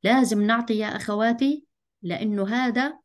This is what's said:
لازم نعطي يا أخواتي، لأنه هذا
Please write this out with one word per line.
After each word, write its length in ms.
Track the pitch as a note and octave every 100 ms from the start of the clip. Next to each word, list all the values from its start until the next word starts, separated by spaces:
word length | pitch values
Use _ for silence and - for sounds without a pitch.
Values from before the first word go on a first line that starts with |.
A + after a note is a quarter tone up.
لازم 380 | F#3+ C4 A#3 G#3
نعطي 360 | G#3 A#3 A#3 G#3+
يا 180 | G#3+ -
أخواتي، 680 | - G#3 A3+ A#3 C4+ D4 _ _ _ _
لأنه 460 | F3+ F3 G#3+ G#3 G3
هذا 520 | A#3 B3+ A#3 C#4 D#4